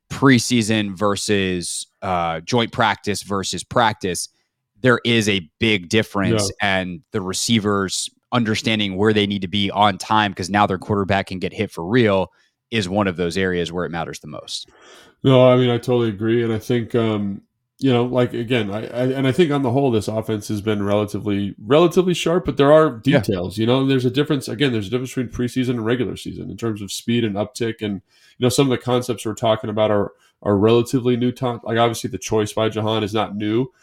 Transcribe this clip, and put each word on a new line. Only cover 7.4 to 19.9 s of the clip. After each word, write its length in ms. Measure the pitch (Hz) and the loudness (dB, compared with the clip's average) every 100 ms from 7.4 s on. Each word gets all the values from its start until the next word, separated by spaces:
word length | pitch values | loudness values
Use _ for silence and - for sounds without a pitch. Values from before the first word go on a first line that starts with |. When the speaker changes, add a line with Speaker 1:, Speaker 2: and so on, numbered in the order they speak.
| - 117 101 101 92 - - _ - | 0 0 2 0 -2 -4 -8 _ -4
Speaker 1:
understanding 640 | 123 110 107 117 110 101 92 | -2 0 -2 0 0 -2 0
where 160 | 107 | 2
they 120 | 107 101 | 2 2
need 160 | 101 | -2
to 60 | 92 | -4
be 240 | 104 98 | -2 -2
on 260 | 95 104 92 | 2 2 0
time 360 | - 110 104 | -2 0 0
'cause 160 | 92 90 | -2 -2
now 180 | 104 101 | 2 2
their 100 | 92 | 0
quarterback 500 | - 104 95 98 95 | -2 -2 0 -2 -2
can 120 | 92 | -6
get 140 | 87 | -6
hit 180 | - 101 | -6 -8
for 140 | - 85 | -6 0
real 460 | 123 110 98 90 _ _ _ - | 2 4 2 -2 _ _ _ -6
is 180 | 113 90 | -4 -2
one 200 | 101 98 | 0 0
of 100 | 85 | 0
those 200 | 87 87 | -2 -2
areas 340 | 95 90 82 | -2 -2 -4
where 140 | 87 82 | -6 -6
it 40 | |
matters 300 | 82 76 76 | -6 -8 -12
the 80 | 78 | -16
most. 420 | 64 - - - _ - - - _ | -16 -12 -14 -14 _ -20 -20 -20 _
Speaker 2:
No, 260 | 135 131 127 | 4 6 6
I 80 | 127 | 6
mean, 120 | 123 | 2
I 80 | 120 | 0
totally 320 | 123 123 117 | 0 0 0
agree. 340 | 95 110 120 | -2 0 0
And 100 | 113 | 0
I 60 | 110 | -4
think, 340 | - 123 110 | -2 -2 0
um, 480 | 120 113 107 101 98 - _ _ - | 0 0 0 -4 -8 -14 _ _ -2
you 140 | 135 | 2
know, 140 | 120 123 | 2 2
like, 280 | 127 120 | 0 0
again, 380 | 117 113 123 101 | -2 -2 -2 -2
I, 160 | 104 117 | -6 -6
I, 160 | 120 127 | -4 -2
and 200 | 131 135 | 0 0
I 60 | |
think 180 | 127 170 | 4 2
on 100 | 143 | 2
the 100 | 131 | 0
whole, 200 | 131 139 | 2 2